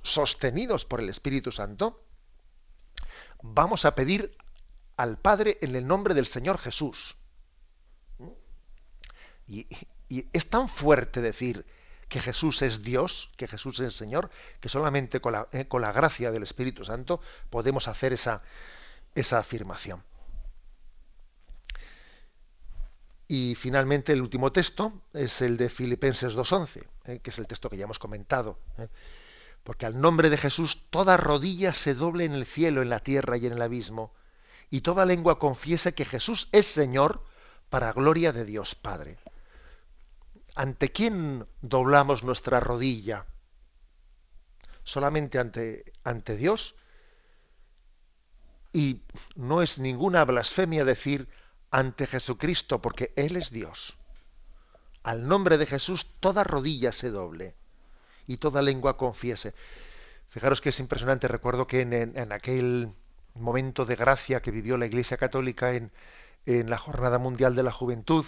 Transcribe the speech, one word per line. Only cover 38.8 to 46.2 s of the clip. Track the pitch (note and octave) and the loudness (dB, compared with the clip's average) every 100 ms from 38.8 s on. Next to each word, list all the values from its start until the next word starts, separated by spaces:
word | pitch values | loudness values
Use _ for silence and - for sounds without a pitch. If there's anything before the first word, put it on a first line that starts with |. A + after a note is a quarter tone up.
| G#2 F2+ D2 D#2 - - - - - - - - - - - - - - | -8 -8 -10 -16 -18 -20 -20 -20 -20 -20 -20 -20 -20 -20 -20 -20 -10 -4
¿Ante | C3+ B2+ C#3 | -4 0 0
quién | - A3+ G3 D#3 C3 A2 - | 2 0 0 -2 -4 -8 -12
doblamos | B2 C3 C3 C#3+ C#3 C3 | 0 2 6 6 6 2
nuestra | B2+ B2 - B2 | 0 -4 2 2
rodilla? | A#2 A#2+ C3 A#2 G2+ G#2 - - - - - _ - _ - - _ - - - - - | 2 0 0 -2 -4 -8 -10 -16 -20 -20 -20 _ -20 _ -20 -20 _ -20 -20 -20 -18 -14
Solamente | - C#3 C#3+ D#3 C#3+ C3 | -8 -2 0 2 0 -2
ante, | A#2+ A#2 A2+ G#2+ - - | -2 -4 -6 -8 -14 -10
ante | - A#2 | -6 -4